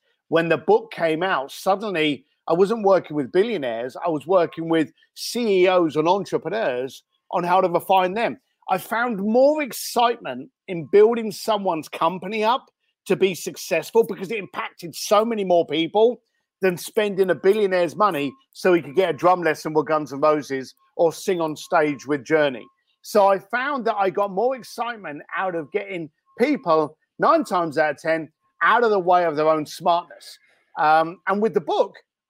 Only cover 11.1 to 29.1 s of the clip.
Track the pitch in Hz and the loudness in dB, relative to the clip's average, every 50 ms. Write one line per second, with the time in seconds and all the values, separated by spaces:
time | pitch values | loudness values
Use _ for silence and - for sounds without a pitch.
11.1 | 233 233 220 220 175 - - 220 214 208 196 190 170 156 143 - - - 160 165 | 6 0 -4 -8 -8 -8 -4 -4 -2 -2 -2 -2 -4 -4 -6 -10 -6 -2 -2 -2
12.1 | 180 180 - 185 220 220 214 220 247 277 - _ _ _ _ _ _ _ - - | -2 -2 -10 -8 -4 -2 0 0 0 -2 -4 _ _ _ _ _ _ _ -4 -2
13.1 | 190 - 185 196 175 - - 185 143 - - - 185 160 156 - - 226 220 - | 0 2 2 0 0 -2 -8 -12 -12 -10 -8 -4 -4 -4 -4 0 2 2 2 2
14.1 | 196 156 190 180 233 214 185 - - - 220 214 _ - - 170 - - - - | -2 -10 -8 -8 -8 -8 -10 -10 -10 -10 -10 -10 _ -14 -16 -16 -12 -10 -2 2
15.1 | 214 202 220 233 233 214 196 180 180 170 160 - 143 160 165 160 - 208 220 247 | 2 2 2 2 0 -2 0 2 4 2 2 2 0 -2 -2 0 2 4 4 4
16.1 | 240 226 _ _ _ _ _ _ _ - 190 185 180 156 - - - 220 208 208 | 2 0 _ _ _ _ _ _ _ -2 -2 -2 -2 -2 -8 -6 -2 -2 -2 -2
17.1 | 196 175 190 185 170 139 - 190 208 220 208 190 185 180 175 156 - 165 208 202 | 0 0 0 0 0 2 4 2 4 4 2 2 2 2 0 0 0 0 0 0
18.1 | 170 143 143 135 - _ _ _ _ - - 185 180 170 147 143 131 180 190 175 | 2 0 -4 -4 -6 _ _ _ _ -2 2 2 2 2 2 -2 -2 0 0 0
19.1 | 156 123 156 175 185 180 170 160 147 - - 165 156 156 147 151 156 156 151 120 | 0 0 2 2 2 2 2 -2 -2 -2 -4 -4 -2 -2 0 0 -2 -2 -2 -4
20.1 | 139 139 147 151 151 151 139 - 135 135 127 - - _ _ _ _ - 175 160 | -6 0 2 2 2 2 -2 -6 -8 -8 -8 -10 -16 _ _ _ _ 0 0 0
21.1 | 151 - - - 190 170 165 156 151 - - - 180 170 156 151 143 120 - 127 | 0 -2 -4 -4 -2 -2 -2 -4 -4 -8 -8 -2 0 0 2 0 -2 -6 -4 -4
22.1 | 147 143 117 - 156 156 147 143 127 113 95 92 _ _ _ _ _ _ _ - | -4 -4 -2 0 0 2 2 2 -2 -6 -14 -18 _ _ _ _ _ _ _ -2
23.1 | - 214 196 196 196 185 190 - - 240 254 285 294 262 208 226 214 208 196 196 | 2 4 4 4 2 0 -2 -6 -6 -6 -4 -4 -4 -4 -4 -4 -2 -2 -2 -2
24.1 | 180 202 202 202 185 185 226 254 269 247 190 - - - 240 233 240 214 190 160 | 0 -2 -4 -4 -2 -2 -2 -2 -4 -6 -10 -16 -10 -10 -8 -8 -8 -10 -12 -12
25.1 | 147 147 - - - 170 190 190 175 165 151 - - 202 202 202 196 170 160 143 | -12 -12 -14 -10 -8 -6 -4 -4 -4 -6 -8 -6 -8 -8 -8 -6 -10 -10 -10 -12
26.1 | _ _ _ _ _ - 226 294 294 202 - 180 160 160 151 143 156 _ _ _ | _ _ _ _ _ -2 0 0 0 -2 0 2 2 2 2 0 -4 _ _ _
27.1 | _ - 175 240 311 330 247 - 208 180 170 165 135 156 156 151 143 - - 160 | _ -2 2 2 2 2 2 0 -2 -2 -2 -2 0 0 0 0 -2 -4 -2 -2
28.1 | 160 160 156 - _ _ _ _ _ - 165 175 214 240 240 220 208 196 175 180 | -2 -2 -4 -8 _ _ _ _ _ 0 2 2 4 4 4 2 2 2 2 4